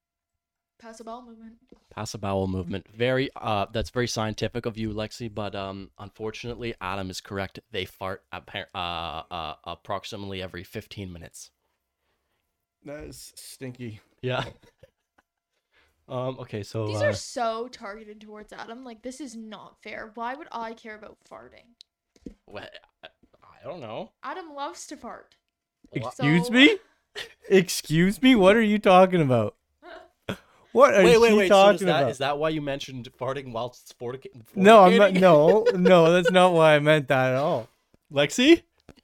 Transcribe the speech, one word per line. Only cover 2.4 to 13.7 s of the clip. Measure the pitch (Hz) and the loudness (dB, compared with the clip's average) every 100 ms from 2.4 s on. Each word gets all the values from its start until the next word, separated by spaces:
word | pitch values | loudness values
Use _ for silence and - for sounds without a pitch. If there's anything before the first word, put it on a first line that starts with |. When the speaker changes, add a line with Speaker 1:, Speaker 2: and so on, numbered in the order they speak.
| 95 | -4
Speaker 2:
movement. | 92 90 95 - | -6 -8 -10 -12
Very, | 107 123 131 135 - | -6 -4 -2 -4 -8
uh, | 113 104 98 | -6 -4 -4
that's | 113 - | -6 -8
very | 123 120 | -6 -6
scientific | - 110 107 110 120 | -4 -6 -6 -8 -8
of | 120 107 | -10 -8
you, | 110 | -8
Lexi, | 104 107 - 117 | -8 -10 -10 -12
but, | 104 101 | -10 -10
um, | 98 98 98 95 - | -10 -10 -12 -16 -20
unfortunately, | 104 - 110 107 120 110 117 113 | -20 -12 -12 -10 -14 -10 -10 -10
Adam | 92 98 95 | -8 -8 -8
is | 92 | -12
correct. | - 98 95 - _ | -10 -10 -10 -12 _
They | 104 | -10
fart | 92 - 95 95 _ | -10 -10 -12 -12 _
appar-, | 90 - 101 90 | -18 -14 -14 -14
uh, | 98 87 85 82 78 - | -12 -10 -8 -10 -12 -14
uh, | 87 78 76 | -12 -12 -14
approximately | - 85 - 98 - 104 101 95 | -16 -16 -10 -12 -10 -14 -12 -12
every | 92 87 | -12 -14
fifteen | - 110 - - 95 | -16 -16 -16 -16 -16
minutes. | 85 82 - - _ _ _ _ _ _ _ _ _ _ _ _ _ 147 | -16 -20 -20 -20 _ _ _ _ _ _ _ _ _ _ _ _ _ -18
Speaker 3:
That | 147 | -18
is | 151 131 - - | -18 -20 -20 -20
stinky. | - - 131 | -20 -16 -16